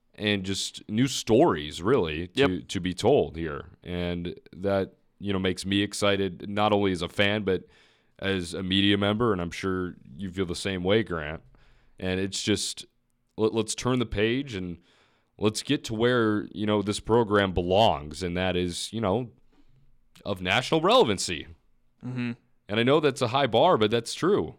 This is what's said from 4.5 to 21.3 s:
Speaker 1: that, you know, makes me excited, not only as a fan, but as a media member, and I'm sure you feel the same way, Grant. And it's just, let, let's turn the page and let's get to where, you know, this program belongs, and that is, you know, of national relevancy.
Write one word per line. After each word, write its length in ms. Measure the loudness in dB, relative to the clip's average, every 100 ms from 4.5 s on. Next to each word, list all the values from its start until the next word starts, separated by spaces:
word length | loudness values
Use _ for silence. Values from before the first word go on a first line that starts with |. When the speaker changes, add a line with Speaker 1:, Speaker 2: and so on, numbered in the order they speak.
| -6
Speaker 1:
that, 380 | -2 0 -2 -8 _ -10
you 120 | -4
know, 60 | -2
makes 260 | 0 -2
me 200 | -2 0
excited, 680 | 0 0 0 0 -2 -6 -8
not 240 | -2 2
only 180 | 2 2
as 120 | 0
a 40 | -2
fan, 360 | 0 0 0
but 220 | 0 -2 -4 _ _ _ _ -8
as 380 | -4 -2 -2 -4
a 80 |
media 340 | 0 4 6 4
member, 340 | 4 2 2
and 80 | 0
I'm 120 | -2
sure 420 | -4 -4 -2 -4 -8 -18 -12
you 140 | -8
feel 160 | -4 -2
the 80 | -2
same 280 | -4 -2
way, 200 | 2 2
Grant. 400 | 2 -4 -6 -8 -12 -20 _ _ _ -8
And 200 | -4 -2
it's 220 | -2 -2
just, 460 | 0 0 -2 -10 -16 _ _ _ _ -2
let, 160 | -2
let's 220 | 0 -4 -4
turn 240 | -2 -2
the 80 | -2
page 480 | 0 0 0 -4 -8
and 220 | -8 -10 _ _ _ _ _ -4
let's 240 | -2 -2
get 220 | -2 -4
to 100 | -4
where, 540 | 0 2 2 2 0 -4
you 140 | -4 0
know, 160 | 0
this 180 | 0 -2
program 520 | 2 2 4 4 4
belongs, 720 | 2 2 4 4 2 -4 -6
and 120 | -4 -2
that 200 | 0 0
is, 360 | -2 -4 -8
you 100 | -4
know, 280 | 0 0 -2 -14 _ _ -20 _ _ _ _ -14 -10
of 160 | -6
national 400 | 0 0 2 2
relevancy. 640 | 4 4 4 0 -4